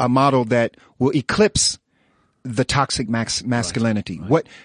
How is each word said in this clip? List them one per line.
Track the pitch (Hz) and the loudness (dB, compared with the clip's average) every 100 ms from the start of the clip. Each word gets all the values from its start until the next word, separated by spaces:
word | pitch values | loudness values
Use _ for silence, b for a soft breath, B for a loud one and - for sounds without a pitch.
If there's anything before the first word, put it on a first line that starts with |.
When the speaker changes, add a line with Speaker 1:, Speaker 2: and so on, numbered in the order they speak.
Speaker 1:
a | 123 | 0
model | 127 139 131 113 | 2 4 2 2
that | 120 117 - b b | 0 0 -4 b b
will | 127 147 | 0 0
eclipse | - - 208 - - - _ _ _ _ _ _ | -2 2 2 2 -2 -2 _ _ _ _ _ _
the | 127 113 | -10 -4
toxic | 127 - 117 - 113 | -2 0 0 -2 -4
max-, | 113 113 - | -2 -2 -6
Speaker 2:
Right. | - | -4
Speaker 1:
masculinity. | 120 113 117 113 107 98 82 | -2 -2 -2 0 -2 -4 -8
Speaker 2:
Right. | 87 | 0
Speaker 1:
What, | 156 - B | 0 0 B